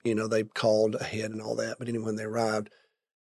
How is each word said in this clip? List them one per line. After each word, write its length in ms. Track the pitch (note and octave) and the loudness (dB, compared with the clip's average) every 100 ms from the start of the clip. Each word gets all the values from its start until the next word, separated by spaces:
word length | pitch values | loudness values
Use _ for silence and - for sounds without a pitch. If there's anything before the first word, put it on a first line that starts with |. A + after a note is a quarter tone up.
you 120 | A#2+ | -2
know, 120 | G#2+ A2 | 0 2
they 180 | A2+ | 0
called 500 | G#2+ - A2+ G#2+ A2 | 0 0 4 6 4
ahead 360 | G#2+ - G#2+ G#2+ | 2 -4 -4 -6
and 120 | A2 | -6
all 120 | A2 A2+ | -4 -4
that. 200 | A2+ A2 | -4 -6
But 100 | A#2+ | -4
anyway, 180 | A#2 A2 | -4 -2
when 100 | G#2+ | -4
they 80 | |
arrived, 460 | G#2+ A2+ A2+ G#2+ G#2 - _ _ _ _ | -2 0 2 0 -2 -10 _ _ _ _